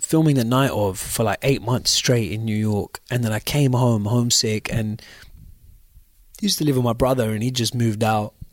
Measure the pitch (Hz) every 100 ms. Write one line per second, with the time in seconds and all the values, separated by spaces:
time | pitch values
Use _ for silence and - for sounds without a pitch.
0 | - 160 160 135 113 127 139 78 101 90
1 | - - 110 98 135 135 110 120 - -
2 | - 123 101 104 113 107 107 104 - -
3 | - 120 117 107 - 147 139 127 127 113
4 | 104 120 120 - 113 107 - 120 107 107
5 | - - - - - - - - - -
6 | - _ - - 208 - 151 127 120 117
7 | 127 131 110 107 123 127 110 120 117 107
8 | 110 110 104 - -